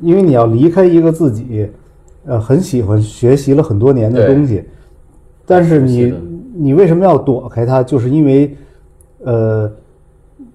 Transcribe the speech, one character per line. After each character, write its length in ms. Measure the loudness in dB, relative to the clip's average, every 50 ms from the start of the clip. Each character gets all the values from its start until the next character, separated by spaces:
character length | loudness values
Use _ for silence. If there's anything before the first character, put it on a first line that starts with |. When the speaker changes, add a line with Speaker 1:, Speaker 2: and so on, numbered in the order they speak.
Speaker 1:
因 140 | -2 0 2
为 60 | 2
你 120 | 2 2 2
要 120 | 2 2
离 240 | 2 2 2 2 2
开 140 | 2 2 2
一 160 | 4 4 2
个 120 | 2 2
自 200 | 0 0 -2 -2
己， 380 | -2 -4 -8 -8 -6 -6 -6 -8 -10 -18 _ _ _ _ _ -20 -20 _ -10
呃， 140 | -6 -6 -4
很 200 | -2 0 0 -2
喜 220 | -2 -2 -4 -4
欢 180 | -2 0 -2 -2
学 360 | -2 -4 -4 -2 0 2 2
习 180 | 2 2 0 0
了 80 | 0
很 160 | 0 0 -2
多 160 | 0 2 2 2
年 180 | 2 0 0
的 140 | 0 0 2
东 200 | 2 2 2 0
西， 80 | 0 -2
Speaker 2:
对。 100 | -6 -8 -12 -20 -20 -20 _ _ -20 -20 _ _ -20 _ -20 _ _ _
Speaker 1:
但 200 | 0 0 2 2
是 180 | 2 2 2
你， 220 | 2 2 0 0 0
Speaker 2:
熟 40 |
悉 40 | -2
的。 60 | -2 -6 -10 -14 -14 -16 -16 -14 -8
Speaker 1:
你 200 | -4 -2 0 2
为 140 | 2 2
什 80 | 2 2
么 80 | 2 2
要 140 | 2 2
躲 320 | 2 0 -2 -4 -4 -6 -8
开 160 | -6 -4 -2
它？ 180 | 0 0 -2 0
就 160 | 0 -2 -2
是 100 | -2 0
因 140 | 0 2 2
为， 300 | 2 2 2 2 0 -4 -14 -20 -20 _ _ _ _ _ _ _ _ _ -12 -6
呃， 460 | -4 -2 -2 -2 -2 -2 -4 -4 -6 -8 -14 _ _ _ _ _ _ _ _ _ _ _ -20 -20 -20